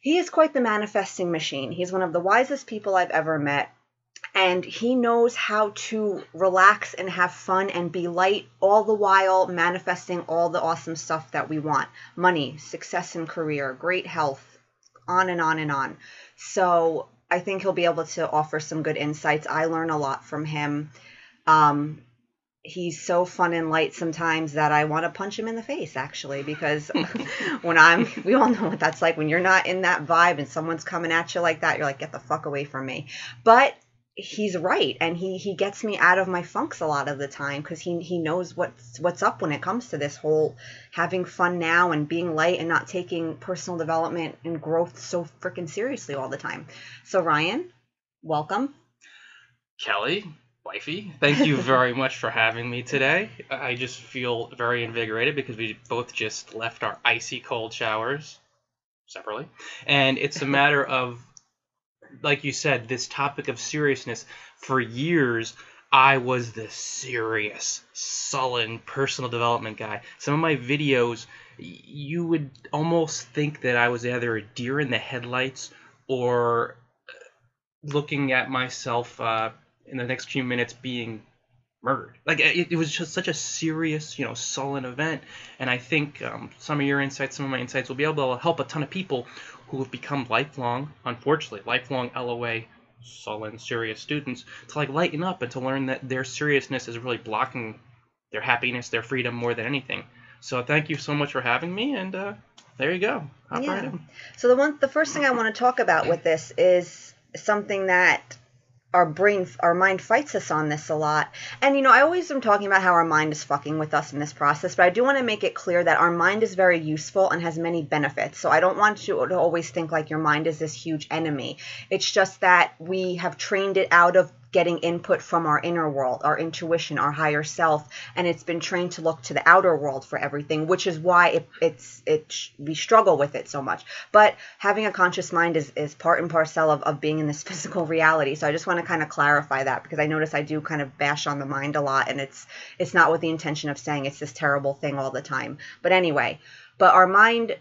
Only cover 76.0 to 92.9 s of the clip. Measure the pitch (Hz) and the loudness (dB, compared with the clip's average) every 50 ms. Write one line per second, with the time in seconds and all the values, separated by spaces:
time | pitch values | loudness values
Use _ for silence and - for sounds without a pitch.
76 | _ - 131 123 123 123 123 120 117 120 117 117 117 - - _ _ _ _ _ | _ -6 -4 -2 0 0 2 2 2 2 2 0 0 -2 -8 _ _ _ _ _
77 | _ - - - - - _ _ _ _ _ _ _ _ _ _ - 147 139 147 | _ -20 -20 -20 -20 -20 _ _ _ _ _ _ _ _ _ _ -12 -4 -4 -4
78 | 143 - 151 139 143 135 131 127 131 135 135 127 127 123 - - - 131 117 120 | -2 -2 -2 -2 0 2 2 0 0 0 -2 -2 -2 -4 -6 -10 -6 -4 -2 -2
79 | 120 - - - 120 113 113 110 110 110 - _ _ _ _ _ _ - 139 131 | -4 -6 -10 -6 -4 -2 -2 -2 -2 -4 -8 _ _ _ _ _ _ -12 -8 -8
80 | 120 123 131 127 - - - 143 127 123 123 123 120 120 - - - 127 123 120 | -6 -6 -6 -8 -8 -6 -6 -4 -4 -2 -2 -2 -4 -4 -6 -14 -12 -10 -8 -8
81 | 117 104 110 104 - _ _ _ _ _ _ _ _ _ _ _ - 123 135 117 | -8 -10 -12 -14 -16 _ _ _ _ _ _ _ _ _ _ _ -4 -4 -4 -4
82 | - - _ _ _ 151 160 147 - 156 143 175 170 - 170 160 165 151 - - | -4 -14 _ _ _ -4 0 2 2 2 2 0 -2 -2 -2 -2 -2 -2 -4 -6
83 | 170 156 - 185 185 180 156 - - - - - 160 160 156 160 165 160 151 156 | -8 -6 -6 -6 -4 -4 -6 -6 -8 -8 -8 -6 -4 -4 -4 -2 -2 -2 -4 -4
84 | 151 - - - 135 110 113 120 - - - 139 135 139 139 139 127 127 120 135 | -8 -10 -8 -8 -8 -8 -6 -8 -8 -8 -6 -6 -6 -6 -6 -6 -8 -8 -6 -4
85 | 151 160 156 131 - - - - - - - - 131 123 123 123 - - 160 156 | -4 -4 -4 -6 -10 -18 -20 -20 -20 -20 -12 -8 -4 -2 -2 -4 -2 -2 0 0
86 | 147 143 - - - 120 110 107 - - - _ - - 151 147 139 139 139 139 | 0 -2 -8 -10 -10 -8 -8 -10 -12 -14 -18 _ -6 -4 -2 0 0 2 2 0
87 | 139 135 135 - 139 131 - - 143 135 131 127 123 123 - 131 131 - 135 127 | 0 -4 -4 -6 -6 -6 -6 -8 -6 -4 -4 -6 -6 -4 -4 -6 -4 -4 -4 -2
88 | 147 156 156 151 135 127 123 120 - 170 160 - 135 - - 156 143 - - 190 | -2 -2 0 0 -2 -2 -2 0 0 0 0 0 -4 -6 -4 -6 -6 -6 -6 -8
89 | 185 - 139 123 120 - - - - - - - - - - 131 131 127 - 123 | -4 -4 -4 -4 -4 -10 -18 -20 -20 -20 -20 -20 -14 -10 -8 -8 -6 -8 -8 -14
90 | - - 143 139 123 - 110 117 143 147 - - 123 120 120 127 143 151 - _ | -8 -6 -6 -6 -2 0 0 0 0 -2 -6 -6 -4 -4 -4 -4 -6 -10 -14 _
91 | _ 123 120 120 - 139 151 156 - - 110 101 - 117 123 131 127 - 139 127 | _ -8 -8 -4 0 0 0 0 0 -12 -14 -12 -6 -2 -4 -4 -2 -4 -4 -4
92 | 123 120 - 131 127 120 120 120 120 117 113 113 117 _ _ _ _ _ | -4 -4 -6 -8 -6 -6 -6 -4 -4 -4 -4 -6 -8 _ _ _ _ _